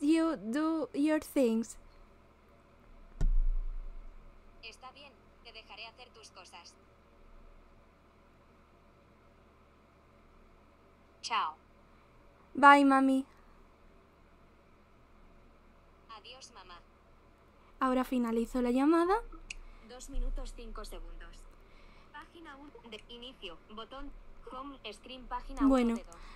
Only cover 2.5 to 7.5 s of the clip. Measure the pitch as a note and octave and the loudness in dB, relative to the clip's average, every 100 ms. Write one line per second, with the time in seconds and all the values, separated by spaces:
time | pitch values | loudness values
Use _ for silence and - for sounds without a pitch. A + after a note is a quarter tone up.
2.5 | - - - - - - - - - - | -20 -20 -20 -20 -20 -20 2 6 6 6
3.5 | - - - - - - - - - - | 2 -2 -6 -8 -12 -16 -18 -20 -20 -20
4.5 | - A3 A3 C4 C4 C#4+ - - - A#3 | -20 -20 -18 -20 -20 -20 -20 -20 -20 -20
5.5 | A3 A3 G3+ A3+ A#3+ A#3+ A3+ G#3 G3 F3 | -20 -20 -18 -18 -18 -20 -20 -20 -20 -20
6.5 | F3 E3+ - - - - - - - - | -20 -20 -20 -20 -20 -20 -20 -20 -20 -20